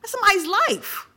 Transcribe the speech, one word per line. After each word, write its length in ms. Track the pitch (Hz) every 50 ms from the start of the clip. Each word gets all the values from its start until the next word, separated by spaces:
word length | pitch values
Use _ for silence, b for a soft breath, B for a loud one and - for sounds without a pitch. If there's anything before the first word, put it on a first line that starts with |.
That's 120 | _ 453
somebody's 340 | - 523 453 415 392 381 320
life. 600 | 311 359 415 659 605 - - - - - - - _ _